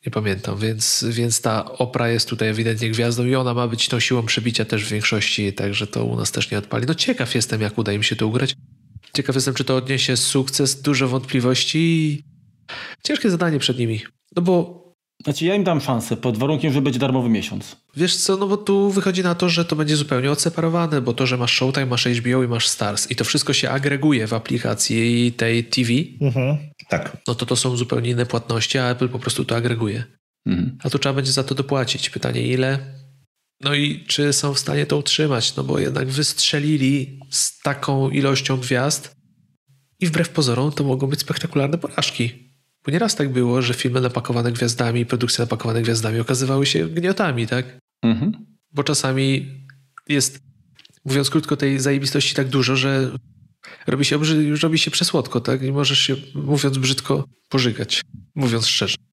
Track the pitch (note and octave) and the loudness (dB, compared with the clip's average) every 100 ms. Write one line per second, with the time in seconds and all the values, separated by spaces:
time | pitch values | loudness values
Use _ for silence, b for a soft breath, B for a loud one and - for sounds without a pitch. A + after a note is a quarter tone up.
0 | - G#2+ G#2+ F#2+ - G#2 A2 A2 - - | -4 -2 -2 -2 -4 -2 -2 -2 -2 0
1 | A2+ A#2 A#2+ A2+ A#2+ A2 - - B2 B2 | -2 0 0 0 0 -2 -4 -4 -4 0
2 | A#2 A#2 - A#2 A2 G#2+ A2+ A2 A2+ A2 | 0 0 -2 -2 -2 0 0 0 -2 0
3 | A#2 A#2 B2 C3 B2+ A#2+ B2 A#2 - A#2+ | 0 2 2 2 2 0 0 0 0 0
4 | - B2+ A2+ - A2+ A2+ A2 A2 G2+ G#2+ | 2 0 0 0 0 -2 -2 -2 -2 -2
5 | - G#2+ - - G2+ F#2+ G2+ G2+ G#2 A#2 | 0 0 0 0 -2 -2 -4 -2 -4 -2
6 | A#2 A#2 A2 A2+ - G#2 - A#2 B2 E3 | -2 -2 -2 -2 -2 -4 -2 -2 -2 0
7 | - B3+ A#2 B2 - A2 G#2+ A2 G#2+ G#2 | 0 0 0 0 0 -2 -2 -2 -2 0
8 | G#2 A2+ A2 A#2+ C3+ - - - _ - | 0 0 0 0 -2 -4 -14 -20 _ -20
9 | - - C3+ C3+ B2+ B2+ C3 C3 C3 C3+ | -8 -4 0 0 0 -2 0 0 0 -2
10 | - B2 - C#3 C3+ - C#3 - D3 C3+ | 0 0 2 0 0 0 0 0 0 2
11 | C3+ B2+ B2+ C3 B2 B2+ - D#3+ E3 E3 | 2 -2 -2 0 2 2 0 0 2 2
12 | D#3 D3 - - _ _ - B B B | 0 -2 -8 -20 _ _ -16 B B B
13 | - D4 A3 F3 F3 D3 B2+ B2 A#2 G#2+ | -4 0 2 2 2 2 0 0 0 -2
14 | - _ _ - F3 F3+ F3 - - _ | -6 _ _ -2 4 2 2 -8 -20 _
15 | _ _ - C#3 E3 G3+ F3+ D#3+ - A#2+ | _ _ -4 0 2 2 4 2 2 -2
16 | - A2+ B2+ A2 C3+ D#3 C#3+ C3+ C#3 B2 | -2 -2 0 0 0 2 2 2 2 2
17 | C3 C3 A#2+ A2 - G2 - - _ C#3 | 2 2 2 0 0 -8 -10 -20 _ -2
18 | F3 - - F#3+ G3 G#3 G#3 G3 G3+ G3 | 0 0 0 0 0 0 2 4 4 2
19 | F#3+ F3+ F3+ F3 F3+ E3 E3+ D#3 D3+ D3+ | 2 2 0 2 2 2 0 0 2 0
20 | D3 B2+ C3+ D3 E3+ E3+ E3 E3+ E3 D3+ | 2 0 0 0 0 0 0 0 0 0
21 | B2 A#2 B2+ B2 A#2+ - C3 C3+ C3 A#2+ | 0 0 0 0 0 2 2 0 0 0
22 | B2+ A#2+ A#2+ B2+ B2 A#2 - - G#2 G#2 | 0 0 2 2 2 0 0 0 -2 -2
23 | - A#2 - D3 - C3+ C3+ C3+ C#3 C3+ | -4 -2 0 0 0 0 0 0 0 2
24 | D3+ C3+ G#2+ A2+ - B2+ A#2 A2+ - A2+ | 4 2 2 -2 -2 -2 -2 -2 0 2
25 | A#2 A#2+ A#2+ A#2+ A2+ A#2 A#2 - A#2+ A#2+ | 2 4 2 2 2 2 0 0 2 2
26 | F3 - C#3+ B2 B2+ D3 D3 - - - | 0 0 0 2 0 -2 -4 -18 -6 -4
27 | - - - A#2 A#2+ B2 C3 B2 B2 B2 | -4 -8 -6 -4 0 0 0 -2 -2 -2
28 | A#2 A#2+ A#2+ A#2+ - A#2 - C#3 B2 B2 | 0 0 0 -2 -2 -2 0 0 0 0
29 | B2 B2 A#2+ - - A#2 A#2 A#2 A2 G#2+ | -2 -2 -4 -4 -2 0 0 0 -2 -2
30 | A#2 _ _ _ - F2+ C3 - C#3 C3+ | -8 _ _ _ -2 0 -2 -2 -4 0
31 | C#3 C3+ C3+ C3+ B2+ C3 C3+ C#3 A#2+ - | 0 0 0 -2 0 -2 0 0 0 -2
32 | - - A#2+ A#2+ A#2+ B2+ C3 C#3 - - | -4 -4 -4 -2 0 0 0 -2 -6 -16
33 | - _ _ _ _ _ C#3 C#3+ D3 - | -20 _ _ _ _ _ -2 2 0 -2
34 | - - D3 C3+ C#3+ C3+ - D3 D3+ D3 | -4 0 2 2 0 -2 0 0 2 0
35 | C#3+ - D#3 B2 - - C3+ D3+ C#3 C3+ | 0 0 2 2 0 -2 0 0 0 0
36 | C3 C3+ C#3+ - - D3 D3 D3+ C3 C#3 | -2 0 -2 0 0 2 2 2 4 2
37 | C3 - - - - - C#3+ C3+ - C#3 | -2 -10 -6 -4 -4 -2 -4 -2 0 0
38 | C3+ C#3 C#3 C3 - C3+ B2 B2+ C#3 - | 2 2 2 0 0 -2 0 0 0 -2
39 | - _ _ _ _ _ _ _ _ _ | -6 _ _ _ _ _ _ _ _ _
40 | F3 D#3+ E3 - C3 A#2+ C#3+ D3 C#3 C3 | 0 0 0 2 2 2 0 0 0 0
41 | C3+ D3+ - E3+ E3 C#3+ C#3 E3 - - | 0 -2 -4 -4 -2 0 0 0 -4 -4
42 | D3+ - A#2 - - _ _ _ - D#3+ | -4 -2 -2 -4 -20 _ _ _ -2 0
43 | C3+ - C#3+ B2+ B2 B2 B2 B2 B2+ B2+ | 0 0 0 2 2 2 2 0 0 0
44 | B2+ B2 A#2 A#2+ A#2+ A#2+ A#2+ A#2+ A#2+ A#2 | 0 -2 -2 0 0 0 -2 0 0 0
45 | A#2+ B2 B2 - A#2+ B2 A#2 A2+ A#2 A#2 | 0 0 0 0 0 -2 -2 0 0 0
46 | A2 A2+ A2+ B2 C3 C3+ C#3+ - E3 D#3+ | 0 -2 0 0 0 2 2 2 0 0
47 | F3+ G3 F#3+ B2 A2 B2 B2 - _ _ | -2 0 0 0 -2 -2 -4 -12 _ _
48 | A2+ A2 D#3+ A3 - _ _ C#3+ C3+ C#3+ | 2 2 0 -4 -12 _ _ -4 0 0
49 | C3+ C3 C3+ C3+ - - - - _ - | 2 2 2 0 -4 -14 -20 -20 _ -20
50 | - D3 C3 - _ _ _ _ - _ | -2 0 0 -4 _ _ _ _ -20 _
51 | C#3 C3+ C3+ D#3+ D3+ C#3+ C#3 C#3 C3 C#3 | -2 0 2 0 0 0 2 2 2 0
52 | C3+ C3+ C3+ - C3+ C3 B2 C3+ C3 C3+ | 0 0 0 0 0 2 2 2 2 0
53 | C3 B2+ - _ - _ B B - C3 | 0 -4 -14 _ -20 _ B B -4 0
54 | C#3+ D3+ D#3 D#3 D3+ D3+ E3 D#3+ - - | 2 2 2 2 2 2 2 2 0 0
55 | - E3 - A#2+ A#2 B2+ C3 C#3 C3+ C#3 | 0 0 0 -2 0 -2 0 0 2 2
56 | - C3+ - C#3+ C#3 C#3+ C#3 C3+ C3 C3 | 2 -2 -4 -8 0 2 2 0 0 -2
57 | - C#3 C3+ _ _ C3+ B2 G2+ G2+ - | 0 -2 -2 _ _ 2 2 0 -4 -4
58 | - - - - C3 A#2 A2+ - F#2+ - | -4 -18 -12 -2 0 2 0 0 0 -4
59 | _ | _